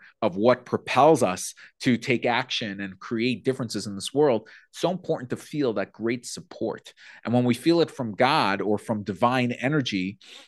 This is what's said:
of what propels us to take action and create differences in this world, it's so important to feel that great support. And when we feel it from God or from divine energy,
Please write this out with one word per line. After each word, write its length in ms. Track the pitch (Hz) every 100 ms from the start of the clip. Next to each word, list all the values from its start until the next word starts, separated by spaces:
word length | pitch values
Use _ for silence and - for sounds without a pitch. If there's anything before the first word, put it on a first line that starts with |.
| - _
of 140 | 107 90
what 300 | 117 123 -
propels 580 | 110 - 127 147 151
us 300 | 107 92 - - - -
to 160 | - 113
take 280 | - 120 127
action 560 | 117 131 - 110 98
and 180 | 98 92
create 440 | - 113 120 110
differences 440 | 131 131 117 107 101
in 80 | 98
this 180 | -
world, 340 | 135 151 98 - - _
it's 100 | -
so 120 | 170
important 380 | 185 - 160 123
to 40 | 120
feel 380 | - 151 135
that 180 | 101 95
great 340 | - 113 123 -
support. 680 | - - - 110 - - - - - -
And 80 |
when 100 | 123
we 100 | 123
feel 280 | 117 160 170
it 100 | 151
from 220 | - 117
God 480 | 92 127 156 107 98
or 160 | 95 104
from 260 | - 107
divine 480 | 104 90 120 127 123
energy, 640 | 120 127 151 127 98 92 113 - -